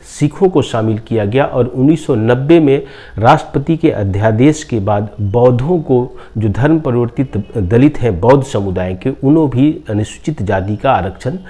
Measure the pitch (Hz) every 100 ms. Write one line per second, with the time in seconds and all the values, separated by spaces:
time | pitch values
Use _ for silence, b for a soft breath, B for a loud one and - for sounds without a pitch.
0 | - - 147 - 190 160 - 117 110 107
1 | - 113 104 123 147 131 123 123 135 160
2 | - 123 110 127 143 170 147 139 139 B
3 | B - 117 151 - 156 143 156 156 -
4 | 98 95 107 110 139 151 - 117 101 104
5 | 107 - 101 117 123 123 139 180 147 127
6 | 123 B B - 107 98 147 160 156 120
7 | 117 - 135 - 101 120 90 113 143 151
8 | 117 85 113 143 131 110 98 90 92 92
9 | 131 139 135 156 151 120 143 156 - 107
10 | 107 - - 151 95 95 95 104 139 127
11 | 87 - - 180 B